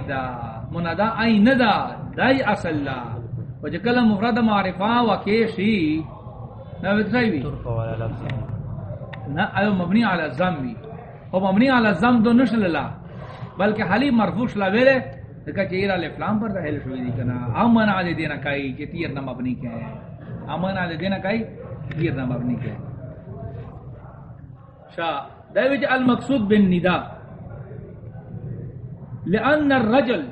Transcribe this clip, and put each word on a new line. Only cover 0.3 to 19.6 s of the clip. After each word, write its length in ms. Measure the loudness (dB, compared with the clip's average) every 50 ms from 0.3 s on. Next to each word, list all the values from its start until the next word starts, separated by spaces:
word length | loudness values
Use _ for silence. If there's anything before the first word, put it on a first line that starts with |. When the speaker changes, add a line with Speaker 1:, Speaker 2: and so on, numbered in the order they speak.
| -6 -6 -8 -8 -8 -8 -8 -6
Speaker 1:
مندا 360 | -4 -2 -2 0 0 2 0 0 2 2
ای 180 | 4 4 6 8
نه 140 | 8 8 8
دا، 200 | 6 6 4 4 2 0 -4 -6 -8 -10 -6 -2
دای 240 | 2 4 4 4 4 2 2 0
اصل 220 | 0 0 -2 -2 -2 -2
لا. 180 | -4 -4 -6 -6 -8 -8 -8 -8 -8 -8 -8 -8 -10 -10 -10 -8
او 60 | -6
چې 80 | -4 -2 0
کله 160 | 2 4 6 6
مفرد 340 | 6 4 4 2 2 2 4
معرفه 640 | 4 4 4 4 2 0 0 0 0 2 4 4 4 4
واقع 360 | 2 2 2 2 4 4 2 2 0
شي، 480 | 0 2 2 4 4 2 2 0 0 -4 -6 -10 -14 -14 -14 -14 -14 -14 -14 -14 -16 -16 -14 -10 -4 0
نو 200 | 2 2 2 2
څه 120 | 2 2 2 2 2
وی؟ 100 | 2 0 -2
Speaker 2:
ترفع 300 | -4 -6 -6 -4 -4 -2 -2 -2
علی 120 | -4 -4 -4 -4
لفظ. 180 | -4 -6 -6 -6 -6 -6 -6 -6 -6 -6 -8 -6 -8 -8 -8 -8 -10 -10 -10 -12 -12 -12 -10 -8 -4 -2
Speaker 1:
نه، 80 | -2 -2 0 0
ایو 160 | 0 2 2 2
مبنی 300 | 2 2 2 2 4 4
علی 200 | 2 2 0 -2 -2
الضم 260 | 0 0 0 0 0 -2
وی. 140 | -4 -6 -8 -10 -12 -12 -14 -14 -14 -16 -16 -18 -8 -4
او 80 | -2 0
مبنی 280 | 2 4 4 4 6 6
علی 180 | 6 4 4
الضم 360 | 4 4 4 4 4 6 6 6
دو 100 | 6 6
نشل 380 | 6 6 4 4 2 2 2
لا، 140 | 0 0 -2 -4 -8 -10 -14 -14 -14 -14 -14 -14 -14 -14 -14 -8 -2 0
بلکې 220 | 2 2 2 2 0 2
حالی 220 | 2 4 4 4
مرفوع 360 | 4 4 4 2 2 0 -2
شلا 200 | -2 0 0 0 2
ویلې، 280 | 4 6 6 6 6 4 0 -6 -10 -14 -16 -16 -16 -14 -12
ځکه 160 | -6 -4 -4 -2 -2
چې 40 | 0
ایرا 200 | 0 0 0 0
الف 260 | 0 -2 -4 -6 -4
لام 200 | -2 0 0 0
پر 100 | 0 -2
ظاهر 300 | -4 -4 -2 -4 -4 -4 -4
شوی 180 | -6 -6 -4 -4
دی 60 | -4 -4
کنه. 180 | -2 -2 -2 -2 -2 -4 -2 0 4 4
امن 260 | 6 6 6 6 4
علی 240 | 2 2 0 0 -2
دینا 220 | -2 -2 -4 -4
کای 400 | -4 -4 -4 -2 -2 -4 -4 -6
چې 140 | -8 -8 -8
تیر 180 | -6 -6 -4 -4 -4
نه 80 | -6
مبنی 340 | -6 -8 -6 -4 -4 -4 -4 -4